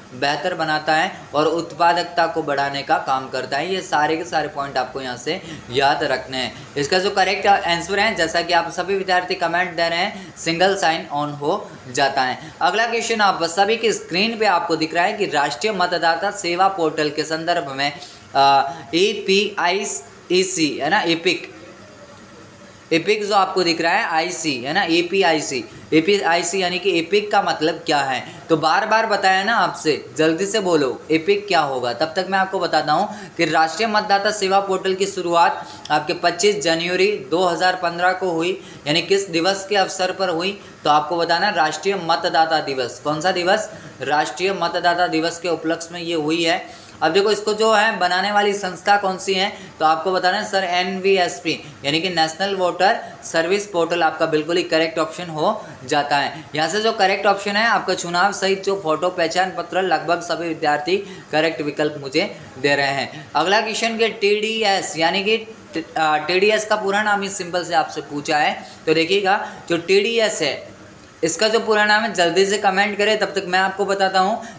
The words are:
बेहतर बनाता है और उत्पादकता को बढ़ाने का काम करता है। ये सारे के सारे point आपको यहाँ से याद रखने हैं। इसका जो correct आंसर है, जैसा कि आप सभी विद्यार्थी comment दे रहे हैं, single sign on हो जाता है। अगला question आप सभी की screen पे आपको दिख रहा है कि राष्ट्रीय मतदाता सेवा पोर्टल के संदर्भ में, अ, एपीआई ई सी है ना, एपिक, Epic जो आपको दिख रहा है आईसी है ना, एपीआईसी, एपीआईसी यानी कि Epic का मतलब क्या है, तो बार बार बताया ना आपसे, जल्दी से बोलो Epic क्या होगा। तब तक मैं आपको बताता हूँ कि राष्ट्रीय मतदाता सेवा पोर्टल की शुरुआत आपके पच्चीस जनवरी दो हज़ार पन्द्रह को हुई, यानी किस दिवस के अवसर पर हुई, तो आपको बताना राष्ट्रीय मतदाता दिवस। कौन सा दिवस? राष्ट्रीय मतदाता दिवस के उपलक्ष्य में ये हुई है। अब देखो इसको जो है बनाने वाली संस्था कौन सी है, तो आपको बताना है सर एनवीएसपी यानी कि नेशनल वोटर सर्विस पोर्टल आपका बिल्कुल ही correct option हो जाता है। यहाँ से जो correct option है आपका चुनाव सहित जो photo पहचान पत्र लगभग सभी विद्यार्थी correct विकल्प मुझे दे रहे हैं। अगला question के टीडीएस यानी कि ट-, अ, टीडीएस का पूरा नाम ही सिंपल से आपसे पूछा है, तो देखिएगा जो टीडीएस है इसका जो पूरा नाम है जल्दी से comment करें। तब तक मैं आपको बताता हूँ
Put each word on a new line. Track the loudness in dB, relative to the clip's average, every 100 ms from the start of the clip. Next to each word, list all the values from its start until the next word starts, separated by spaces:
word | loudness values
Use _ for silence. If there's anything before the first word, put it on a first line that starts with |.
| -16
बेहतर | -4 -2 -2 -2
बनाता | -2 -2 -2 0
है | 0 0 -4 -6
और | 0 0
उत्पादकता | 0 -4 0 2 2 0 0 0
को | 0
बढ़ाने | -2 0 -2 -2
का | 0 0
काम | 0 -2 -2
करता | -6 -4 -4
है। | -2
ये | -4
सारे | -2 0 2 0
के |
सारे | -2 -2 -2
point | -4 -4 -2
आपको | -4 -6
यहाँ | -8 -8
से | -6 -6 -8 -14 -6
याद | 2 2 2
रखने | 0 -2 -4 -6
हैं। | -6 -8 -10 -4
इसका | 0 0
जो | 2
correct | 0 0 2 4
आंसर | 4 2 -2 0 0
है, | 0
जैसा | 0 0 0
कि | 2
आप | 0 0
सभी | -4 -2
विद्यार्थी | -2 0 0 0
comment | -2 0 0 -2 0
दे | -2
रहे | 0
हैं, | -2 -6 -14 -8
single | -4 2 2 2
sign | 0 0 -2
on | -4 -4
हो | -4 -2 -2 -4 -16 -6
जाता | 0 0 2
है। | -2 -2 -10 -2
अगला | 0 2 0
question | 0 -2 2
आप | 2 2
सभी | 0 2 2 2
की | 0
screen | -2 -2 -2 0 0
पे | 2
आपको | 2 2 -2
दिख | 0
रहा | 0
है | 0
कि | 0 -2
राष्ट्रीय | 0 0 -2 -2
मतदाता | 0 0 2 2 0 -2
सेवा | -4 -2 2 2
पोर्टल | 2 0 0 -2
के | -2
संदर्भ | -4 -2 -2 -2 -2
में, | -2 -4 -4 -14 -20 -4
अ, | 4 6 6 2 -4 -2
एपीआई | 2 2 0 0 2 2 -2 -2 -2 -4 -8 -12 -14 0
ई | 0
सी | 2 0 0 0
है | 0
ना, | 0
एपिक, | 0 0 0 -2 -6 -18 -20 -20 -20 -20 -20 -20 -20 -20 -20 -20 -20 -16 -2
Epic | -2 0 -2 0
जो |
आपको | 2 2 2
दिख | 0 0
रहा | 0
है | 0
आईसी | 0 -2 -2 -4 -4
है | -4 -2
ना, | 0
एपीआईसी, | 2 2 2 2 2 2 -2 -6 -8 -14 0
एपीआईसी | 2 4 2 2 0 0 -2
यानी | -2 0
कि | 0 0
Epic | 2 0 2
का | 0
मतलब | 2 0 0 -2 0
क्या | 0
है, | 0 -2 -6 -8 0
तो | 2
बार | 4 2 2
बार | 2 2
बताया | 2 2 2
ना | 2 2
आपसे, | 0 0 0 -2 -2 0
जल्दी | 2 2 -2
से | -2
बोलो | 2 2 2 -2 0
Epic | 0 2 0 2
क्या | 0
होगा। | 2 0 -2
तब | -2 -2 -2
तक | -2
मैं | 0
आपको | 0 -2
बताता | 0 0 2
हूँ | 2 0 -6 -10 -2
कि |
राष्ट्रीय | 2 4 2 2 0
मतदाता | 0 2 2 2
सेवा | 0 2 2
पोर्टल | 2 0 0
की | 0 -2
शुरुआत | -2 0 4 4 2 -8 -12 -2
आपके | -2 0
पच्चीस | 0 0 2 2 2
जनवरी | 0 0 0 2 2 0 -2
दो | 2
हज़ार | 2 2 0 0
पन्द्रह | -2 0 0
को | 0 -2
हुई, | 0 -2 -4 -8 -10 -2
यानी | 0
किस | 2 0 0
दिवस | 0 0 0 0
के | 0
अवसर | 0 0 -2
पर | -2 -2
हुई, | -2 -4 -6 -12 -4
तो | 2
आपको | 2 2 0
बताना | 2 2 2
राष्ट्रीय | 2 0 0 -2 -2
मतदाता | 0 0 2 2 4 2
दिवस। | 0 -4 -4 -4
कौन | -4 0
सा | 0
दिवस? | 0 2 2 0 -10 -16 -10
राष्ट्रीय | -2 0 0 -2 -2
मतदाता | 0 -2 0 2 2 2
दिवस | 2 -2 -2
के | -4
उपलक्ष्य | -2 -2 -4 -4
में | -8
ये | -4
हुई | -2 0 0
है। | 2 0 -4 -18 -18 -2
अब | 2
देखो | 4 2
इसको | 2 0
जो | 2 4
है | 4 2 2
बनाने | 0 0 0
वाली | 2 2
संस्था | 0 -4 -4 2 2
कौन | 2 -4
सी | -2
है, | 0 -2 -4 -14 0
तो |
आपको | 2 2 0
बताना | 2 2 0
है | 0
सर | -2
एनवीएसपी | 0 0 -2 0 2 2 2 -2 -4 -6 -8 -8
यानी | -2 -2
कि | 0
नेशनल | 0 0 0 -4
वोटर | 0 0 2 2 2 -4 -14
सर्विस | -4 -2 2 0 0
पोर्टल | -2 0 2
आपका | 0 2 0
बिल्कुल | 0 0 -2
ही |
correct | 0 0 0 0
option | -4 -6 -8
हो | -2 0 -2 -6 -12
जाता | -2 0 2 0
है। | 0 -6 -8
यहाँ | -4 -2
से | 0
जो | 0
correct | 2 2 2 0
option | 0 0
है | 0 2
आपका | 0 0
चुनाव | -4 -2 2 2
सहित | 2 -2 0
जो | -2 -2
photo | 0 0 0
पहचान | 0 0 0 -2
पत्र | -2 -4 -2
लगभग | 0 0 0 -2
सभी | -2 -4 -4
विद्यार्थी | -2 0 0 0 -2 -2 -14 -4
correct | 0 0 -2
विकल्प | -6 -2 -2 -4
मुझे | -4 -2 -2 -6 -18 -2
दे | 0 2
रहे | 0
हैं। | -2 -4 -8 -4 -2
अगला | 2 2
question | 0 -2 -2 0
के | -2
टीडीएस | 2 2 2 0 0 0 0 -2 0
यानी | 0 2
कि | 0 0
ट-, | -2 -18 -10 -8 -6 0
अ, | 2 2
टीडीएस | 2 2 4 2
का | 0 -2
पूरा | 0 0
नाम | 0 0
ही | -2
सिंपल | -6 -6 -6
से | 0
आपसे | 0 0 -4
पूछा | -8 -6 0 2
है, | 2 -2 -10 -6 0
तो |
देखिएगा | 2 2 2 2 0 -2 -10 -4
जो | -2
टीडीएस | 2 4 4 2 0 0
है | -2 -4 -10 -18 -20 -20 -20 -4
इसका | -2 0 2
जो | 2
पूरा | 2 2
नाम | 4 2
है | 2
जल्दी | 2 2 4 4
से | 2
comment | 2 2 0 2
करें। | 2 2
तब | 0
तक | -2 0
मैं | 2
आपको | 2 0
बताता | 0 2 2 4
हूँ | 2 0 -6